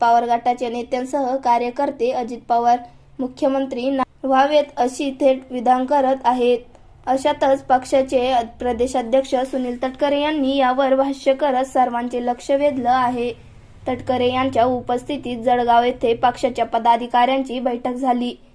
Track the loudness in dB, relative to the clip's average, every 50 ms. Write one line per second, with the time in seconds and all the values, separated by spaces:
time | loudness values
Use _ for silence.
0 | 2 4 4 4 4 2 0 0 0 0 -2 -2 -2 -6 -6 -6 -6 -4 -4 -4
1 | -4 -2 -4 -2 -2 -2 -2 0 2 2 2 2 0 -2 -4 -2 -2 -4 -2 -2
2 | -2 -2 -2 -2 -4 -6 -8 -8 -4 0 0 2 4 2 2 2 0 -6 -20 -20
3 | -20 _ -10 -8 -8 -8 -4 -2 -2 0 0 0 -2 -4 -4 -4 -4 -2 -2 -2
4 | -2 -4 _ _ -2 0 2 4 4 4 4 2 2 0 -2 -2 -2 -2 -2 -4
5 | -6 -4 -2 0 2 2 2 0 -2 -10 -8 -2 2 2 2 2 2 0 2 2
6 | 2 2 0 0 0 0 0 2 2 2 2 0 -2 -8 -20 -20 -20 -20 -20 -8
7 | -4 -2 -2 0 0 0 0 2 2 2 2 2 0 2 0 0 2 2 0 0
8 | 2 2 0 0 0 2 0 0 -2 -2 -6 -6 -4 -4 -2 -2 -2 -2 -2 -2
9 | -2 0 0 0 0 0 0 -2 -2 -2 -4 -4 -4 -6 -6 -6 -6 -6 -4 -2
10 | -2 0 0 0 0 0 0 0 0 0 0 2 2 2 2 2 2 2 2 2
11 | 2 0 -2 -2 0 0 0 2 2 0 0 0 -2 0 0 0 0 0 0 -4
12 | -4 -4 -4 -4 -2 -2 -4 -4 -2 0 0 2 2 0 0 0 0 0 2 2
13 | 2 0 -2 -2 -4 -6 -6 -10 -14 -20 -20 -20 -20 -20 -20 -12 -8 -6 -6 -4
14 | -2 -2 0 0 0 0 0 0 -2 0 2 2 2 2 0 -2 -4 -4 -4 -4
15 | -4 -6 -8 -8 -8 -8 -8 -4 0 0 0 2 2 4 4 4 4 2 0 0
16 | 0 0 0 2 0 0 0 0 -2 -2 -2 -2 -2 -2 -2 0 2 2 2 2
17 | 2 0 2 2 2 2 2 0 -2 -4 -4 -4 -2 -2 -2 -4 -4 -6 -4 -2
18 | 0 0 0 0 -2 -4 -6 -10 -16 -20